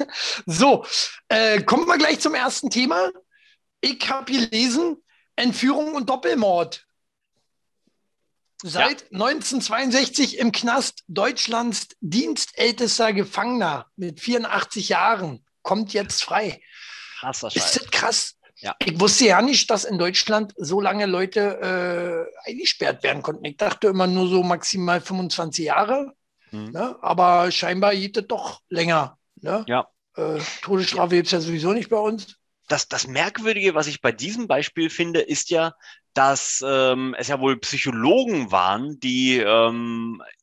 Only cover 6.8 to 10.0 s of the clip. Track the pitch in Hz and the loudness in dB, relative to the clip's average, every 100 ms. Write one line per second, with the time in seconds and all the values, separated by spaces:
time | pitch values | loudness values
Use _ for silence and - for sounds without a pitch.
6.8 | _ _ _ _ _ _ _ _ _ _ | _ _ _ _ _ _ _ _ _ _
7.8 | _ _ _ _ _ _ _ _ 180 170 | _ _ _ _ _ _ _ _ -8 0
8.8 | 139 143 - 190 240 302 - 254 - 226 | 2 0 -8 -2 0 0 -2 -4 -2 -2
9.8 | 269 254 | 2 2